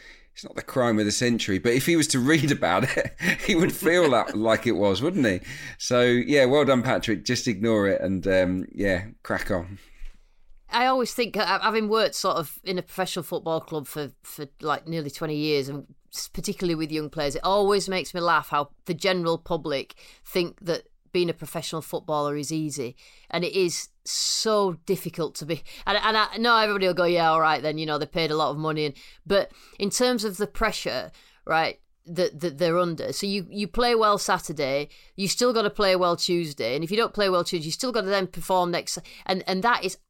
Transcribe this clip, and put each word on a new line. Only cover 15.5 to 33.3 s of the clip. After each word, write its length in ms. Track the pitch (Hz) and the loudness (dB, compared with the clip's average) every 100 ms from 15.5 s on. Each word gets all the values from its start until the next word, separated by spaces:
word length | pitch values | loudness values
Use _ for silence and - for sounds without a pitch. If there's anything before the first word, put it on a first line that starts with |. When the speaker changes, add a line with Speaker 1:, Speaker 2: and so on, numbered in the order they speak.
| 147 135 | 0 0
Speaker 2:
and 180 | 143 - - _ | -6 -12 -20 _
s-, 160 | - - | -14 -10
particularly 460 | - 170 196 180 | -8 -6 -4 -2
with 160 | 160 156 | -2 -4
young 180 | 156 151 | -4 -6
players, 280 | 160 147 143 | -4 -4 -2
it 80 | |
always 440 | 180 202 196 202 190 | 0 2 4 2 0
makes 240 | 185 156 | -4 -4
me 80 | 180 | -2
laugh 280 | 170 160 147 | 2 2 2
how 200 | 147 143 - - | -2 -4 -8 -8
the 60 | |
general 460 | 170 196 185 165 165 | -2 0 0 0 -2
public 560 | - 170 151 139 - - - - | -2 -4 -2 -4 -6 -14 -20 -20
think 340 | - 190 175 - | -6 -2 -2 -4
that 220 | 170 156 - _ _ | -4 -4 -6 _ _
being 180 | 180 175 | -2 0
a 40 | |
professional 480 | 165 - 170 - 160 | -2 -8 -8 -8 -8
footballer 540 | 147 165 - 151 147 147 | -6 -8 -2 -2 0 -2
is 160 | 139 | -4
easy, 440 | 160 156 143 120 - - - - | -4 -4 -6 -8 -10 -20 -20 -8
and 140 | 170 | -4
it 80 | 175 | -2
is 340 | 190 180 - - _ | 0 0 0 -10 _
so 680 | - - - - 220 214 196 165 - | -8 -4 -2 -2 2 2 2 -2 -4
difficult 500 | 190 170 - 151 - | -4 -4 -6 -6 -6
to 100 | 151 | -8
be. 160 | 160 - - - | -8 -8 -8 -2
And, 100 | 202 | 0
and 140 | 214 220 | 2 2
I 200 | 214 202 | 0 2
know 200 | 233 233 | 4 4
everybody 320 | 214 202 185 | 4 2 2
will 60 | |
go, 100 | 175 | 2
"Yeah, 260 | 175 175 160 | 4 4 4
all 100 | 160 | 4
right 220 | 160 156 | 4 2
then, 160 | 147 151 | 0 -4
you 80 | 156 | -2
know, 100 | 147 | -2
they 100 | 151 | -2
paid 260 | 170 160 | -2 0
a 40 | 156 | 2
lot 140 | 147 | 0
of 80 | 147 | -2
money." 280 | 156 156 151 | -2 -2 -2
And, 80 | 143 - - | -6 -16 -12
but 280 | - 196 - - - - | 0 0 0 -6 -20 -6
in 120 | 202 | -4
terms 340 | - 247 247 | 0 2 0
of 120 | 214 185 | -2 -4
the 120 | 202 | -6
pressure, 640 | - 220 - - 120 87 - - _ - | -2 -2 -2 -4 -6 -6 -14 -20 _ -2
right, 320 | 160 156 - _ _ - | 0 0 -4 _ _ -8
that, 300 | 170 175 147 | -2 -2 -2
that 200 | 170 139 | -6 0
they're 200 | 175 170 | 0 2
under. 340 | 175 160 - | 0 -2 -6
So 140 | - | -6
you, 200 | 202 | -4